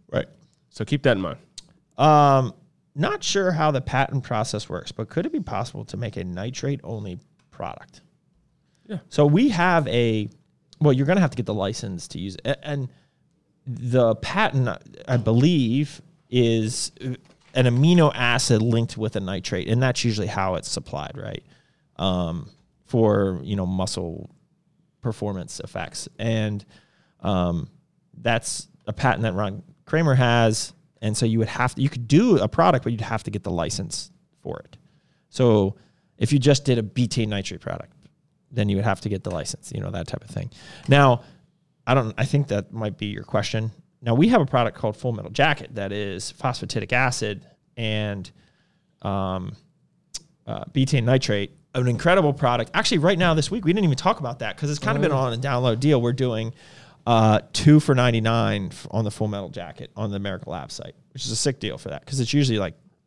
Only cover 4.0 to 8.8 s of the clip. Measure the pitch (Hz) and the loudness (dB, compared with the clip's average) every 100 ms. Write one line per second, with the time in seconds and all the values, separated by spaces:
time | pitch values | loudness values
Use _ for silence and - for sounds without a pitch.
4 | 135 135 - 110 113 104 - 87 - - | 0 -2 -4 -4 -4 -6 -8 -10 -10 -10
5 | 87 - 269 311 - 98 120 - 113 - | -6 -4 -4 -4 -6 -6 -6 -10 -10 -8
6 | 117 98 90 90 113 131 139 139 - 110 | -8 -8 -8 -8 -8 -6 -6 -6 -8 -10
7 | 104 90 - _ _ - - - - - | -10 -12 -16 _ _ -12 -12 -12 -18 -20
8 | _ _ _ _ _ _ _ _ | _ _ _ _ _ _ _ _